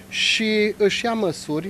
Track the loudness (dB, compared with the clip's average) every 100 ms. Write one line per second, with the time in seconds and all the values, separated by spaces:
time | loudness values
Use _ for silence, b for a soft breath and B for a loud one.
0 | B -2 0 0 2 2 2 2 2 2
1 | -2 0 -2 -2 -4 -4